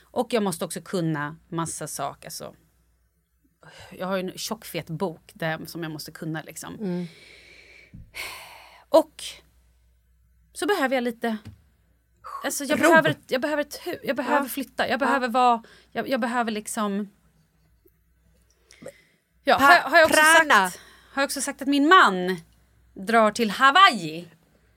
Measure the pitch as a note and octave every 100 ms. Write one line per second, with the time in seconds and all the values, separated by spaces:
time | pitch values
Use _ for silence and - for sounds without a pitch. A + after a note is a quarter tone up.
0 | _ - A#3 A3+ G3+ E3+ F3+ F#3 - F#3
1 | E3 D3 D3 D#3+ - E3 D#3+ - D3+ -
2 | C#3 - - - - - _ _ _ _
3 | _ _ _ _ _ _ - - - -
4 | F#3 F#3+ F3+ - - A3 - E3 D#3+ D#3
5 | F#3 D#3 _ - D#3+ D#3+ D#3 E3 D#3+ D3+
6 | D#3 - D#3+ D#3+ - - D#3 G3 G3 F3
7 | E3+ - - - - - - - _ -
8 | - - - - - - - - _ D#4+
9 | D#4 - - - _ _ _ _ _ _
10 | _ _ _ _ _ - E4 F#4+ B3+ C4
11 | A#3+ A3+ A#3 G#3+ - - _ _ _ _
12 | _ _ - - C#4 C#4 C#4 D4 D#4 D#4+
13 | D#4 - - B3+ D4 D4+ D4 - F4 -
14 | - C4+ A#3+ C#4+ C4+ C#4 - - G3+ A#3
15 | C4 C#4 B3 B3+ B3 A#3 - - _ A3+
16 | A#3+ C4 A#3+ B3 A3+ G#3+ - A#3 G#3 G3
17 | G3 _ _ _ _ _ _ _ _ _
18 | _ _ _ _ _ _ _ - - -
19 | _ _ _ _ C#4 F#3+ C#4 F4 - E4
20 | D#4+ D#4 D#4 E4 D4+ G#3+ F3+ - - _
21 | _ C#4 C#4 C#4 C#4 C4+ C#4 C#4+ D4+ F#4
22 | A#3 F#3 F3+ F3 - _ _ _ _ -
23 | G3 A3+ G#3+ G#3+ A3 F#3+ C4+ D4 F#4+ A3
24 | D#3 E3 F3 _ _ _ _